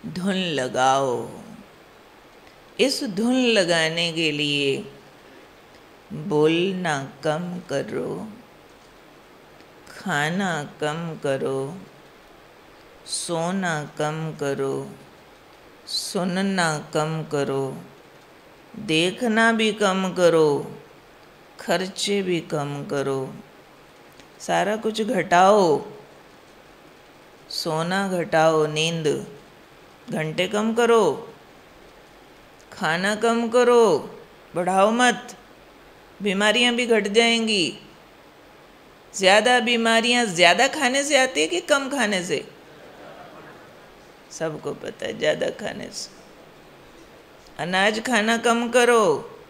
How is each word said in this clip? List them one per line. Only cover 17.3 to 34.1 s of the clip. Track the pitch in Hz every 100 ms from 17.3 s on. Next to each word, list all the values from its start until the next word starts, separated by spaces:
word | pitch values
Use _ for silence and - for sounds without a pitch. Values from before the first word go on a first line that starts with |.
करो, | 147 139 135 135 139 - - - - - - - - - -
देखना | 143 160 180 - 247 220 226
भी | 226 220
कम | 208 202 185 190 180
करो, | 175 160 156 139 - - - - - - - - - -
खर्चे | - 175 185 - - 202
भी | 185 170
कम | - 156 143 143 139
करो, | 143 135 135 131 - - - - - - - - - - -
सारा | - 170 180 214
कुछ | 220 220
घटाओ। | 220 208 165 175 190 214 175 143 - - - - - - - - - - - - - - - - -
सोना | - 170 156 170 190 196
घटाओ, | 180 160 160 160 160 151
नींद | 151 160 165 151 139 101 - - - - - - - -
घंटे | 160 156 160 185
कम | 208 220
करो, | 226 233 226 180 131 - - - - - - - - - - - - - - -
खाना | - 170 170 190
कम | 214 226 233 233
करो, | 240 247 240 220 147 -